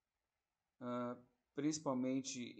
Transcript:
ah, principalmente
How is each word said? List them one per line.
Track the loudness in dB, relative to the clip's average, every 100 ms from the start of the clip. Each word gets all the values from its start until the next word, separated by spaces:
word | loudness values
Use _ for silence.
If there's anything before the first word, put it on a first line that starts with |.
| _ _ _ _ _ _ _ _
ah, | -4 -2 -2 -6 -12 _ _ 0
principalmente | 0 2 2 2 4 2 0 -4 -6 -4